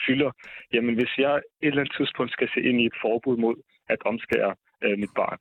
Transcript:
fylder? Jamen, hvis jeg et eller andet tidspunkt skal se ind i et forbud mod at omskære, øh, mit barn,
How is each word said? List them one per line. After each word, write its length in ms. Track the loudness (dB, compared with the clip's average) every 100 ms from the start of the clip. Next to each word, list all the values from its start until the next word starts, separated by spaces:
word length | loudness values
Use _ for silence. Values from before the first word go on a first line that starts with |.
| 0
fylder? 240 | 2 0 -2 -18 -20 -2
Jamen, 200 | 0 2 2
hvis 140 | 0 2
jeg 100 | 2 2
et 60 | -2 _ 0
eller 120 | 0
andet 140 | -2 -2
tidspunkt 340 | -4 -2 -4
skal 160 | 0 -2
se 60 | 0 2
ind 100 | 2
i 60 | 2
et 40 | 0
forbud 320 | -2 0 0 0
mod 200 | 0 -2 -8 _ -4
at 60 | -2 0
omskære, 420 | -4 -2 0 0 -2 _ _
øh, 140 | -2 0
mit 120 | -2 -2
barn, 180 | -2 -4